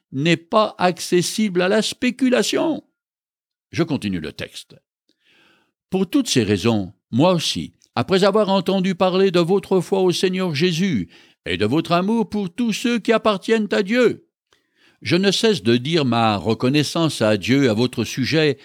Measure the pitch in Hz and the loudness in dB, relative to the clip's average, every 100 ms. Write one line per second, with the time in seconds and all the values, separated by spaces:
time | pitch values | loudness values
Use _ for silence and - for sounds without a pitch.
0 | _ 127 165 165 - 220 208 - 185 175 | _ -2 0 0 0 0 0 0 -2 -2
1 | - 180 170 - 214 180 180 214 - - | 0 0 0 -2 -2 0 0 0 -2 -4
2 | 247 - 254 233 - - 330 285 - _ | -4 0 0 2 0 0 0 -2 -10 _
3 | _ _ _ _ _ _ _ 107 170 131 | _ _ _ _ _ _ _ -4 -2 -2
4 | 104 90 76 - - - - - _ _ | -4 -4 -8 -10 -12 -14 -20 -20 _ _
5 | _ _ _ _ _ _ _ _ _ 185 | _ _ _ _ _ _ _ _ _ -4
6 | 190 285 - 127 101 101 113 107 92 - | 0 0 0 0 2 2 2 0 -4 -12
7 | _ 120 180 175 - 123 92 _ _ - | _ 2 2 2 -2 -6 -8 _ _ -6
8 | 123 185 202 214 190 196 180 196 190 180 | 0 2 2 2 0 0 0 0 -2 0
9 | 185 185 196 175 165 196 - 190 - 196 | 0 2 2 2 2 0 2 0 0 0
10 | 185 170 190 185 185 139 180 160 196 117 | 0 0 -2 -2 -4 0 0 0 0 -2
11 | 82 - _ _ - 87 104 151 165 170 | -4 -12 _ _ -6 -2 0 0 0 0
12 | 190 226 208 208 185 - 233 190 240 240 | 0 0 -2 -4 -6 -4 -4 -2 -2 -2
13 | 226 220 220 196 - 226 208 214 190 247 | 0 2 0 -2 0 0 0 -2 0 2
14 | 214 - _ _ _ _ _ _ _ _ | 2 0 _ _ _ _ _ _ _ _
15 | 110 175 196 180 226 160 107 123 135 165 | -4 0 0 2 0 2 2 2 2 0
16 | 131 117 113 101 90 110 127 147 139 170 | 0 2 0 0 -2 0 0 0 0 -2
17 | 160 - 107 107 87 135 131 104 123 - | -2 0 0 0 2 2 2 2 -2 -2
18 | 110 - 113 156 151 127 | -6 -4 -2 0 0 -2